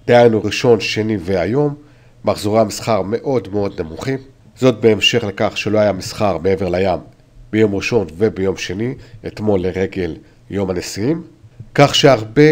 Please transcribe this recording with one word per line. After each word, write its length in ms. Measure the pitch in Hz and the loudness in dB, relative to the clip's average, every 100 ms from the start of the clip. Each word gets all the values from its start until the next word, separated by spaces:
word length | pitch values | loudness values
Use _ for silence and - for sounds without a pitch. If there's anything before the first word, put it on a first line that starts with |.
| - | 2
דהיינו 360 | 120 120 110 | 6 6 4
ראשון, 360 | 104 - 127 110 | -2 0 2 2
שני 380 | - 110 107 104 | 0 -4 -2 -4
והיום, 580 | 85 92 87 131 147 143 _ _ _ _ 107 | -2 -2 0 -2 -2 -6 _ _ _ _ -4
מחזורי 340 | 98 101 110 | -2 0 0
המסחר 420 | 107 - - 107 | 0 -2 -2 -2
מאוד 460 | 92 113 147 127 95 | -2 -4 -4 -4 -4
מאוד 300 | 104 101 95 | -4 -4 -6
נמוכים. 360 | 80 80 135 135 - _ _ - | -10 -8 -6 -8 -10 _ _ 0
זאת 240 | 127 107 | 0 4
בהמשך 440 | 113 101 - 120 | 2 4 2 0
לכך 340 | 104 95 104 - | -2 -4 -4 -4
שלא 220 | 107 107 | -2 2
היה 120 | 104 | 2
מסחר 460 | 92 - - 104 82 | 0 -6 -4 -2 0
מעבר 320 | 90 92 92 | -2 0 -2
לים 300 | 90 95 82 - _ _ - - | 0 0 -2 -6 _ _ -20 -4
ביום 240 | 107 107 98 | 0 2 0
ראשון 320 | - 117 85 80 | -2 -2 -2 -2
וביום 400 | 107 90 95 87 | -2 0 -2 -2
שני, 380 | - 92 120 135 - - - | -6 -6 -6 -8 -16 -16 -14
אתמול 320 | - 107 98 | -6 -2 0
לרגל 560 | 92 90 95 98 87 73 - _ - | 0 -2 -4 -4 -6 -8 -16 _ -10
יום 200 | 95 92 | -4 -4
הנשיאים, 540 | 90 - 95 117 170 - _ - - - - | -4 -8 -6 -4 -4 -8 _ -20 -20 -2 2
כך 200 | 139 - | 4 6
שהרבה 540 | 143 120 110 127 151 | 4 4 2 4 4